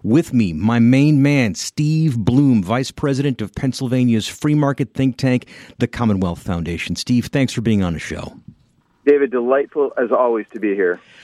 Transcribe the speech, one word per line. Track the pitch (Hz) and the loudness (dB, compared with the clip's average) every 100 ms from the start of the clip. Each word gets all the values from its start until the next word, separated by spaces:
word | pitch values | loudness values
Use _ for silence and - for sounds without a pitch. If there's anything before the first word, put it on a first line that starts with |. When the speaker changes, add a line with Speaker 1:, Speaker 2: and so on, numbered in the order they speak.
Speaker 1:
With | 101 139 - | 0 2 2
me, | 127 98 | 0 0
my | 78 107 117 | 0 0 4
main | 117 131 147 143 | 4 4 4 4
man, | 143 143 113 | 4 2 0
Steve | 82 - - 151 160 160 120 | -4 -8 -4 -2 0 0 0
Bloom, | 95 127 143 113 | 2 4 4 4
Vice | 90 123 123 | 2 -2 -4
President | - 143 135 139 123 | -4 -2 0 -2 -4
of | 101 | -8
Pennsylvania's | - 135 - 127 127 123 113 - | -6 -6 -4 -2 0 2 2 -2
free | - 151 151 | -4 0 2
market | 143 135 135 - | 0 0 -4 -2
think | 135 - | -2 0
tank, | 131 127 - - - - | 0 0 -2 -16 -20 -6
the | 120 | -4
Commonwealth | - 113 98 92 85 | 0 0 0 -2 -4
Foundation. | - 85 82 85 - 87 | -6 -6 -4 -6 -6 -6
Steve, | - 123 - | 0 0 0
thanks | 143 127 | -2 -2
for | - | -2
being | 113 104 | 0 0
on | 90 | 0
the | 78 | -4
show. | - - - - - - _ _ _ _ 139 | -8 -10 -12 -16 -20 -20 _ _ _ _ 2
Speaker 2:
David, | 143 135 | 2 2
delightful | 123 120 135 139 156 135 - | -2 0 0 -2 -2 -4 -2
as | 117 | -2
always | 113 123 113 101 | 0 0 -2 -6
to | 110 | -6
be | 104 | -4
here. | 98 90 87 - - | 0 -2 -2 -10 -20